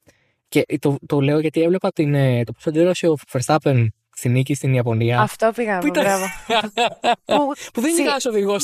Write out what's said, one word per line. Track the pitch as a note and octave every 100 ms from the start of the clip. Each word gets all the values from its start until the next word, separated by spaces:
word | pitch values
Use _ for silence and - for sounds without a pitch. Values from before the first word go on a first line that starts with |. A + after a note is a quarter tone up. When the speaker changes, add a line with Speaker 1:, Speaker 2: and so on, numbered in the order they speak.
| _ _ _ _ _
Speaker 1:
και | D3+ - D3+
το, | D3+ C#3 -
το | D3
λέω | C#3 D3+
γιατί | D#3 D#3+
έβλεπα | E3 F#3 G3
την, | - D3
ε, | C#3+ C3+ A#2+
το | A#2
πώς | A#2+ -
αντέδρασε | D#3 F3 F3 F3
ο | D3+ -
Verstappen | - - D3+ D3 C3 A2+ - _ -
στη | B2+
νίκη | B2+ C3
στην | C#3 C#3
Ιαπωνία. | C3 A#2+ A2+ A#2 A#2+
Speaker 2:
Αυτό | G#3 - A3 A3+
πήγαμε, | A3+ F#3+
Speaker 1:
Που | D#3+
ήταν | A3+
Speaker 2:
μπράβο. | G3+ G3 F#3+ - - A3 G#3+ A3+
Speaker 1:
<laughs> | A#3+ - A#3+ A#3 -
Speaker 2:
Που | A3 C#4+ C#4+ -
Speaker 1:
που | -
δεν | C4+
είναι |
Speaker 2:
τσι-, | E4+
Speaker 1:
κανένας | C#4 C#4 C4
οδηγός | G#3+ G3+ G3+